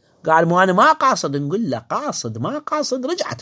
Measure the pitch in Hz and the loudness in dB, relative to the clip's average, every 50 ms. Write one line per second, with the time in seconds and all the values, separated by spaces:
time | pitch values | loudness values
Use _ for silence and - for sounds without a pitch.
0 | _ _ _ _ - 160 160 165 170 165 175 180 190 190 180 190 240 311 311 311 | _ _ _ _ 0 2 4 4 4 4 4 4 4 4 4 4 6 4 4 4
1 | 294 262 233 - - 151 139 143 143 143 175 220 233 156 123 110 - - 160 220 | 2 0 0 0 -2 -4 -4 -4 -4 -2 -2 -2 -2 -2 -4 -6 -6 -6 -6 -6
2 | 294 294 - - - 117 107 110 120 180 269 302 294 - 311 302 285 - 254 262 | -6 -6 -8 -8 -8 -8 -8 -6 -6 -6 -6 -6 -6 -4 -4 -4 -2 -2 -4 -4
3 | 247 277 359 370 - - - - | -2 -4 -4 -4 -4 -8 -8 -12